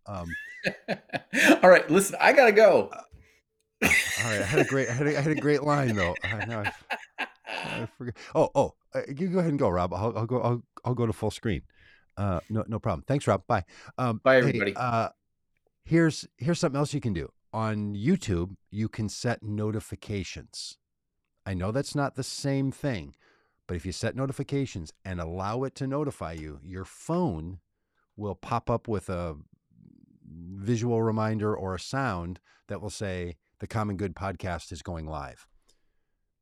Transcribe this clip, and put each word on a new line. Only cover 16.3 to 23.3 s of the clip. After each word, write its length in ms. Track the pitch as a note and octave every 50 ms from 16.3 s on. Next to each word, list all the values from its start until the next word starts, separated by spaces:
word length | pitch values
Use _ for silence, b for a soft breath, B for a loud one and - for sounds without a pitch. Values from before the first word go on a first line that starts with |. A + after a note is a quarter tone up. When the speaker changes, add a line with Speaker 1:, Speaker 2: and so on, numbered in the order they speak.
| _ -
Speaker 1:
here's 200 | A#2+ D#3 F3 -
something 200 | - D#3 B2+ C#3
else 160 | D3+ - -
you 60 | D3
can 100 | - A#2+
do. 180 | G2 E2 C#2 - - _ _ -
On 420 | - A2 A2 A2 G#2+ G#2 G#2 G#2 G#2
YouTube, 640 | G2+ G#2 C#3 G3 F#3+ - - F#2 E2+ E2+ G2 G2 - _ -
you 180 | - G#2 A2 G#2+
can 220 | - - G#2+ G2
set 320 | - - - B2 A2+ -
notifications. 1400 | - G#2+ G#2 G#2 G#2+ G#2+ G#2+ G#2+ - - - - - - G#2 G2+ F2+ - - - - - - - - - - _ _ _ _ _ _ _ _ _ _ _ _ _ -
I 80 | G#2
know 200 | F#2+ F2+ F2 G2+
that's 220 | A2 C3+ C#3+ - -
not 200 | D3 C#3 C3 -
the 80 | -
same 500 | C3 - - - - C#3 C#3 C3+ C3+ C3+
thing, 420 | B2 - - C#3+ B2 F#2 D2+ C#2+ - _ _ _